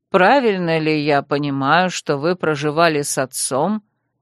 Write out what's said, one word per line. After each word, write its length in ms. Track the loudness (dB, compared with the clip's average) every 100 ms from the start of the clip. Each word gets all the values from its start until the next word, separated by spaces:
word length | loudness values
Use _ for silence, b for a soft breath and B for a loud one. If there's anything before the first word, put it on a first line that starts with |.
| _
Правильно 720 | 2 4 4 2 0 0 0
ли 220 | 0 -2
я 200 | 0 0
понимаю, 680 | 0 -2 -2 -2 0 2 0
что 260 | -4 -4 -2
вы 180 | -2 -2
проживали 680 | -2 -2 -2 2 2 2
с 160 | -2 -4
отцом, 680 | -6 -6 -4 -2 -2 -2 -8 _ _ _